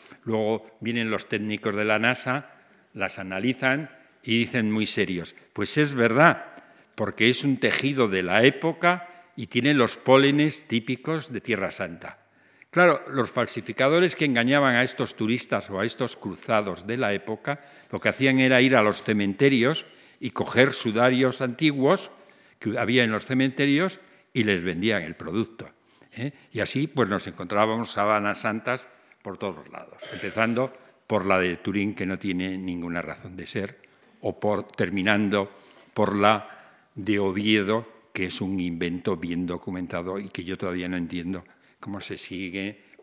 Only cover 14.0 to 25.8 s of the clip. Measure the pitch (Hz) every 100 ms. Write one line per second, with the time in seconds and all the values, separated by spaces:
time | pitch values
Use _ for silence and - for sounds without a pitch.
14 | 180 - 151 120 123 143 135 120 127 -
15 | 117 - 110 123 - 104 - 95 113 -
16 | 123 - 101 87 - 107 101 87 101 123
17 | 107 98 - 107 - 131 - - - 101
18 | 110 - 135 131 131 127 131 127 107 98
19 | - 104 101 95 139 131 123 160 - -
20 | - - - - - 117 135 - 117 107
21 | 127 127 131 120 127 117 156 139 135 190
22 | - - - _ _ - 107 117 110 123
23 | 117 107 - 131 131 131 143 143 185 -
24 | - _ _ 123 107 92 90 85 110 101
25 | 80 - 78 101 107 - - _